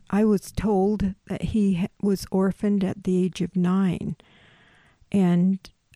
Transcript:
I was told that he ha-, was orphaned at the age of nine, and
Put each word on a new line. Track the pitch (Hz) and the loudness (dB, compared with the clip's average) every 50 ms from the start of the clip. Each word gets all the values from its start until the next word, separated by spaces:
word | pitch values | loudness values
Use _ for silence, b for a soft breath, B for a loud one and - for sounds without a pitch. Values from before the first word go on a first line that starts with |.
| b - | b -4
I | - 196 220 | 0 2 2
was | 220 208 185 - - | 4 2 0 -2 -6
told | - - 180 208 214 190 190 202 214 196 202 190 196 _ _ - | -8 -4 -2 0 0 2 2 0 0 0 -2 -4 -4 _ _ -10
that | 196 - - | -8 -6 -4
he | - - 220 202 196 190 | -2 -2 0 0 2 0
ha-, | 170 180 - _ - - | 0 -2 -4 _ -4 -2
was | 202 196 180 - - - | -2 -2 -2 -4 -4 -2
orphaned | 190 190 196 180 - - 208 202 202 190 | 0 0 0 -2 -2 -2 -2 0 0 0
at | 185 - 202 190 | -2 -4 -6 -4
the | 190 185 180 180 | -2 0 0 0
age | 185 160 - | 0 -2 -4
of | 180 175 - | -6 -4 -2
nine, | 180 175 175 185 190 196 185 - - - - - - b b b b b b b b b b b b b b b b b b - | 0 0 2 2 2 2 0 0 -2 -6 -8 -10 -10 b b b b b b b b b b b b b b b b b b 0
and | 202 190 175 175 175 180 185 190 190 - - - _ _ _ _ | 2 2 4 4 4 4 2 0 -2 -4 -12 -20 _ _ _ _